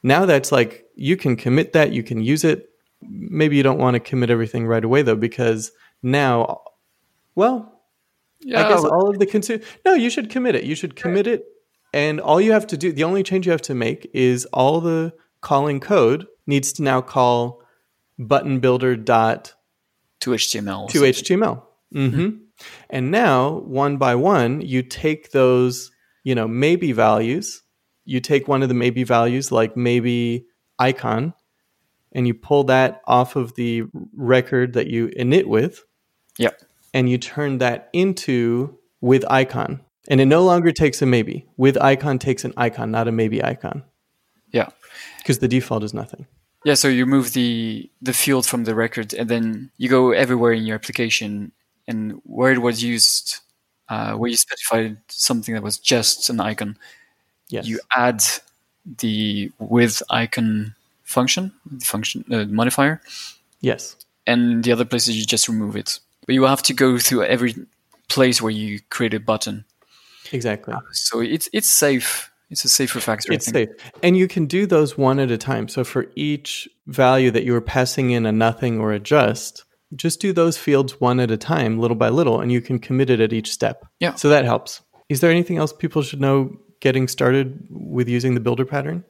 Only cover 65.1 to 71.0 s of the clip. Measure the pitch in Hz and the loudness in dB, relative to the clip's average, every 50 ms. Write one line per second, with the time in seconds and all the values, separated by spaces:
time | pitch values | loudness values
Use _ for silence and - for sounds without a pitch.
65.1 | 113 110 107 107 - 110 - - 113 110 107 104 104 104 107 - - - _ _ | -2 -2 0 0 0 0 0 -2 -2 -4 -4 -4 -6 -8 -8 -8 -10 -10 _ _
66.1 | _ _ - - 127 131 131 131 139 135 - - 127 120 135 131 123 120 113 - | _ _ -4 0 2 2 4 4 2 2 0 -4 0 2 2 2 2 2 0 0
67.1 | 123 117 98 - 127 120 120 120 110 - - _ _ _ _ _ _ _ _ _ | 0 0 2 0 0 0 0 -2 -4 -6 -14 _ _ _ _ _ _ _ _ _
68.1 | - 139 131 127 120 - 117 110 110 107 107 107 104 107 _ _ - - 123 113 | 2 2 4 4 2 0 0 -2 -4 -4 -4 -6 -8 -10 _ _ -4 -2 -2 -2
69.1 | 107 107 107 - 110 107 - 110 104 104 107 _ _ _ _ _ _ _ _ _ | -2 -2 -2 -2 -2 -2 -2 -8 -8 -12 -12 _ _ _ _ _ _ _ _ _
70.1 | _ - - - - 131 117 120 104 107 - - 117 - - - - - | _ -20 -18 -10 -8 -6 -4 -4 -4 -4 -8 -10 -12 -12 -12 -10 -10 -6